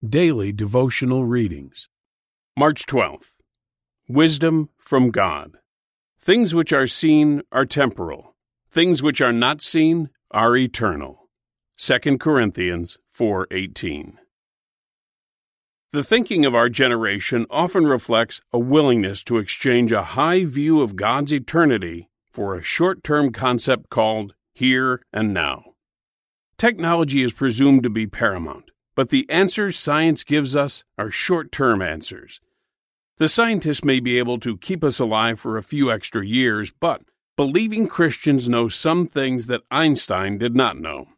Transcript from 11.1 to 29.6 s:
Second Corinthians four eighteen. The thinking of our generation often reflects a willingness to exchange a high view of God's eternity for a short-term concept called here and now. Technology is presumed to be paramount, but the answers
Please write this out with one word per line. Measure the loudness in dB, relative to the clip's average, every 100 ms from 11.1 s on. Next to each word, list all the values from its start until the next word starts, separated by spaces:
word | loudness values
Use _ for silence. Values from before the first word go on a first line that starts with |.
| -16 _ _ _ _ _ -6
Second | -2 0 0 0
Corinthians | 2 2 0 -2 -4 -4 -8 -14 _
four | -4 -2 -2 -4
eighteen. | -6 -8 -8 -8 -8 -12 -20 _ _ _ _ _ _ _ _ _ _ _ _ _ _ _ _ _
The | -6
thinking | 0 0 2 2
of | 4 4
our | 2
generation | 2 2 2 0 -2 -2 -2 -2
often | -2 0 2 2
reflects | 2 2 0 0 -6 _
a | -4
willingness | 2 2 4 2 0 -4
to | -2 -2
exchange | -2 -2 2 4 4
a | 0
high | -2 -2 0 2
view | 0 -2 2 2
of | 2 -2
God's | -2 -2 -2
eternity | -4 0 2 2 2 -2 -10 -16 _ _
for | -8 -8 -6
a |
short-term | -4 0 0 0 -2 0 0
concept | 0 -2 0 0 -2 -2
called | -2 0 -2 -8 -14 _
here | -2 0 2 0 -4 _
and | -4 -2
now. | -2 -2 -4 -12 _ _ _ _ _ _ _ _ -4
Technology | -2 0 0 0 0 0
is | -2
presumed | -2 -2 4 6 6
to | 4
be | -2 -6
paramount, | -2 -2 -2 -8 -12 -20 _ _
but | -4 0
the | 0 0
answers | 0 0 0